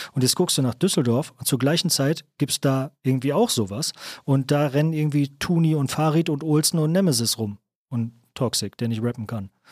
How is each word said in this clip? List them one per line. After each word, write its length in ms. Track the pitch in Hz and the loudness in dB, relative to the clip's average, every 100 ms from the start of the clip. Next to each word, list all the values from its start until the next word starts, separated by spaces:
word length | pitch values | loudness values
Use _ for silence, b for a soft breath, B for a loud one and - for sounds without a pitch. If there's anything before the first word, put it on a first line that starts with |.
| B | B
Und 120 | - | 0
jetzt 100 | 127 | 2
guckst 240 | - 180 - | 2 0 2
du 40 | |
nach 120 | 131 | 0
Düsseldorf 600 | - 196 - 120 117 - _ | 0 0 2 2 0 -2 _
und 80 | - | -2
zur 140 | 127 | 0
gleichen 280 | 135 165 170 | 2 0 0
Zeit 360 | - 139 165 - - | 0 0 -2 -8 -6
gibt's 220 | 143 - | -4 0
da 300 | 143 135 135 _ | 0 0 -4 _
irgendwie 280 | 135 131 135 | -2 0 0
auch 180 | 147 233 | 0 0
sowas 420 | - 98 104 160 B B B | 0 -2 -4 -6 B B B
und 260 | - 135 131 | 0 0 2
da 160 | 147 147 | 0 2
rennen 260 | 135 156 | 2 0
irgendwie 360 | 156 151 143 139 - | 0 0 0 -2 -4
Tuni 380 | - 170 160 156 | -2 2 2 2
und 160 | 135 | -2
Farid 380 | - 156 156 170 | 0 2 2 0
und 120 | 143 | -2
Olsen 380 | 160 151 156 170 | 2 2 2 0
und 100 | 151 | 0
Nemesis 480 | 180 190 117 113 - | 2 2 2 -2 -2
rum 200 | 107 101 _ _ _ | -6 -8 _ _ _
und 200 | 120 117 - _ | -4 -4 -8 _
Toxic, 420 | - 123 - 101 - | -4 -2 -2 -6 -6
der 120 | 117 | -4
nicht 140 | 110 | -2
rappen 240 | 120 117 107 | -4 -4 -8
kann. 220 | 113 98 _ b | -8 -10 _ b